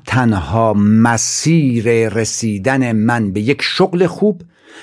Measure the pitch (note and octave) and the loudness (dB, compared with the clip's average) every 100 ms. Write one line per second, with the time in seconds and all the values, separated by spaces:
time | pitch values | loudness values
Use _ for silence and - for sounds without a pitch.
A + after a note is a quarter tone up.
0 | - B2+ A#2+ G2 D2 A2+ A2 G#2 G#2 A2 | -2 0 0 0 -2 0 2 2 4 4
1 | A#2 A2+ - - D3+ E3 C3+ A#2 A2+ A#2 | 4 2 -2 -4 0 2 2 0 0 0
2 | A2 A2 A2 - A2+ G2+ G2+ C3+ B2 A2 | 0 -2 -4 -4 -4 -2 -2 0 0 0
3 | A2 A#2 G2+ G2 A2 C#3+ - - F#3 F3 | 0 0 -2 -2 -2 -2 -2 0 0 0
4 | F3 E3+ G#3 E3+ - _ _ - | -2 0 -2 -2 -10 _ _ -20